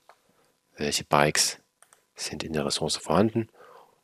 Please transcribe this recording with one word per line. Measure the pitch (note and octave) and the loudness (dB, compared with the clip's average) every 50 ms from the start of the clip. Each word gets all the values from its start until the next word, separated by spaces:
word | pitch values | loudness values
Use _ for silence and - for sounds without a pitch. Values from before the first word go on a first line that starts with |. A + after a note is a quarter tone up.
| _ _ - _ _ _ _ _ _ _ _ _ _ _ _ | _ _ -20 _ _ _ _ _ _ _ _ _ _ _ _
welche | - D2+ D2 C#2 - - | -6 -4 -2 -2 -4 -2
Bikes | - - C#2+ D2 D#2 - - - - - - _ _ _ _ _ _ _ _ _ _ _ | 0 2 4 4 4 2 2 0 0 -2 -6 _ _ _ _ _ _ _ _ _ _ _
sind | - - - - D2+ E2 | -12 -10 -10 -8 -8 -8
in | D#2+ D#2+ | -6 -4
der | D2+ C#2+ | -2 -2
Ressource | C#2+ - - D#2+ D2+ - - | -2 -2 -2 -2 -2 -4 -4
vorhanden. | - - D#2 F2 G#2+ A2+ A2 A#2 A2 - _ - - - - - - _ _ _ | -2 2 4 4 4 4 2 0 -4 -4 _ -20 -20 -20 -20 -20 -20 _ _ _